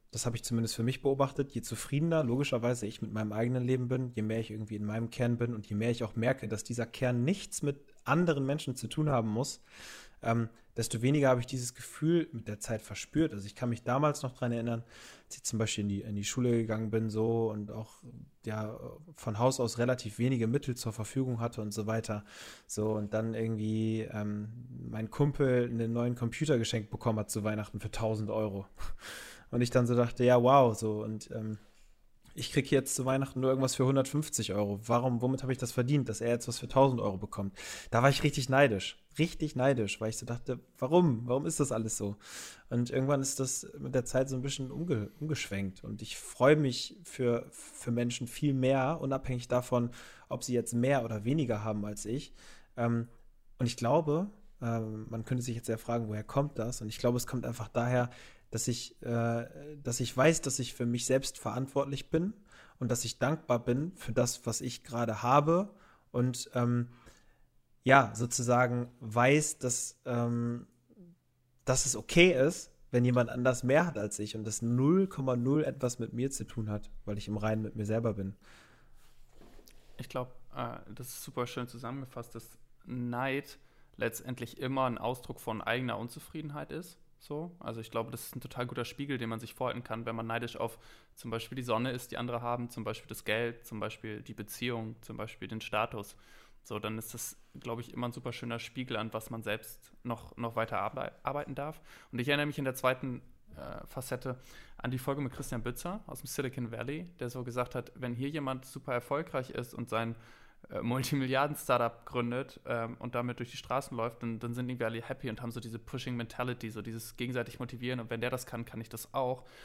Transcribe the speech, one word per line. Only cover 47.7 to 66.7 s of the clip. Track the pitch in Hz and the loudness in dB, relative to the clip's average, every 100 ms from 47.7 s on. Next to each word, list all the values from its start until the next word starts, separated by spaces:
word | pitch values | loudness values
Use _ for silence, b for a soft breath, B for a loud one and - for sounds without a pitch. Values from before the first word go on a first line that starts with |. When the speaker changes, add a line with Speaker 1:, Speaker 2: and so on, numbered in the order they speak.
| - - | -10 -2
Speaker 1:
Menschen | 117 120 117 120 | 0 0 -2 -6
viel | - 147 | 0 2
mehr, | 135 127 135 131 165 | 4 4 4 2 0
unabhängig | 135 135 135 123 120 | 0 -2 -2 -4 0
davon, | 123 123 123 120 B B B B | 0 4 2 2 B B B B
ob | 123 | -6
sie | - | 0
jetzt | 120 113 | 0 2
mehr | 120 127 139 | 2 4 4
oder | 113 110 110 | 2 -2 2
weniger | 156 123 107 | 2 2 0
haben | 110 107 | 0 -2
als | 104 104 104 | -4 -6 -4
ich. | 131 - - B B B - | -4 -6 -16 B B B -2
Ähm, | 117 117 117 - - - - - | 0 2 -2 -10 -20 -20 -14 -2
und | 120 | -2
ich | - | 0
glaube, | 120 139 147 156 208 - - - | 4 4 4 2 0 -6 -20 -6
ähm, | 120 117 110 110 110 | -2 -2 -2 -6 -6
man | 113 113 | -6 -2
könnte | 127 | -2
sich | 123 113 | -2 -4
jetzt | - | -2
ja | 110 | -2
fragen, | - 120 110 | 0 -2 0
woher | 107 | -4
kommt | - 139 143 - | -2 0 0 0
das? | 113 - | -4 -4
Und | 107 | -6
ich | - | 0
glaube, | 120 123 | 2 2
es | 123 | 0
kommt | 127 123 | -4 -4
einfach | 113 110 | -6 -4
daher, | 123 120 127 120 B B B B | 0 2 4 2 B B B B
dass | - - | -4 -2
ich, | 117 - - | -2 -6 -10
äh, | - 117 117 117 120 - 147 147 | -2 2 2 0 -4 -10 -14 -8
dass | 123 117 | -4 -2
ich | 123 - | 0 6
weiß, | 147 165 | 6 6
dass | 135 127 | 2 -2
ich | 123 | -4
für | - 120 | 0 0
mich | 120 - | 2 4
selbst | 135 135 - | 2 2 -6
verantwortlich | 113 117 135 139 139 135 - | -4 -4 -2 0 0 -2 0
bin | 160 185 - - B B B | 0 2 -4 -14 B B B
und | 120 | 0
dass | 117 113 | 0 -2
ich | - | 0
dankbar | 123 160 - 120 | 2 2 2 0
bin | 123 127 165 - | 2 0 0 -6
für | - | -2
das, | 113 120 - - | 2 2 0 -4
was | 113 | -4
ich | 131 - | -4 -8
gerade | - 117 117 107 | -6 -2 -2 0
habe | 123 143 147 175 202 - B B B | 4 6 6 4 2 -6 B B B
und, | 123 123 123 - 123 | 0 0 0 -4 0
ähm, | 120 | 2